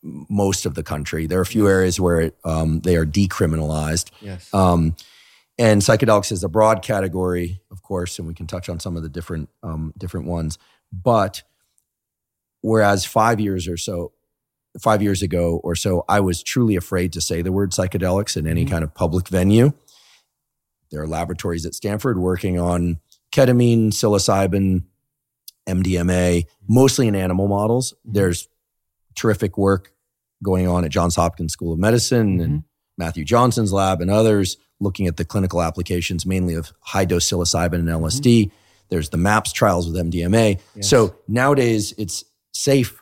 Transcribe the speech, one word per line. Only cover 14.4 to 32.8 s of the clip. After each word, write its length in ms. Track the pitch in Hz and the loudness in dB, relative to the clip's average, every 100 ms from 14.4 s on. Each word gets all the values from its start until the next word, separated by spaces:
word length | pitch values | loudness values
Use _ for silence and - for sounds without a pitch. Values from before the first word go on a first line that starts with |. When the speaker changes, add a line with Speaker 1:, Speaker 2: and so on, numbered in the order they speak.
| _ _ _ - | _ _ _ -4
Speaker 1:
five 240 | 113 104 | 0 2
years 180 | 101 90 | 2 0
ago 380 | 92 87 85 82 | -2 0 0 -2
or 120 | - 85 | -4 -4
so, 300 | 101 87 - | 0 -2 0
I 120 | 104 | 0
was 200 | 95 85 | 2 -2
truly 340 | - 127 113 92 | -4 0 0 0
afraid 380 | - 92 90 | -2 -2 -2
to 80 | 85 | -4
say 220 | - 85 | -4 -4
the 80 | 90 | -2
word 200 | 95 98 | -2 -2
psychedelics 640 | - 92 90 90 95 104 85 | -2 -2 -2 0 -2 -2 -4
in 120 | 78 | -2
any 160 | 85 | 0
Speaker 2:
Mm-hmm. 80 | 135 | 0
Speaker 1:
kind 120 | 85 | -2
of 120 | 76 - | -4 -4
public 320 | 87 90 - | -2 -2 -2
venue. 460 | 92 95 110 135 - _ _ _ _ _ _ _ _ _ _ _ | 0 4 6 4 2 _ _ _ _ _ _ _ _ _ _ _
There 100 | 76 | -8
are 60 | 78 | -6
laboratories 580 | 80 85 87 95 85 80 | -4 -4 -4 -4 -4 -6
at 100 | - | -6
Stanford 420 | 101 104 135 95 | -6 -2 -2 0
working 420 | 90 92 95 90 | 0 0 -2 0
on 400 | 87 87 87 82 _ _ _ | 0 0 0 -4 _ _ _
ketamine, 560 | - 127 123 120 117 110 | 2 4 6 4 4 2
psilocybin, 960 | - 110 101 - 98 95 98 95 92 - _ _ _ _ _ - _ - | 2 2 2 2 2 2 2 2 0 -2 _ _ _ _ _ -20 _ -4
M 160 | 92 | -2
D 140 | 92 87 | 0 0
M 120 | 87 | 0
A, 360 | 90 90 87 82 _ - | 2 2 0 -2 _ 0
mostly 400 | 120 135 - 117 | 4 4 4 0
in 80 | 98 | 0
animal 320 | 92 92 101 | -2 0 0
models. 460 | 101 107 123 127 | 0 0 0 -2
Speaker 2:
Mm-hmm. 200 | - 117 | -10 -4
Speaker 1:
There's 340 | 101 95 85 - _ _ _ _ _ _ - | 0 0 0 -8 _ _ _ _ _ _ -2
terrific 420 | 113 95 98 101 | 0 0 -2 0
work 340 | 98 95 - _ _ _ _ _ | 2 2 -2 _ _ _ _ _
going 240 | 104 92 90 | -2 0 2
on 180 | 87 82 | 0 0
at 60 | |
Johns 240 | 92 87 87 | 0 0 2
Hopkins 380 | 85 - 82 | 0 -2 -8
School 200 | - 85 | -6 -6
of 60 | 82 | 0
Medicine 600 | 104 120 - 123 107 90 | 2 2 2 0 2 0
and 100 | 82 | -2
Speaker 2:
Mm-hmm. 180 | 73 - _ | -4 -6 _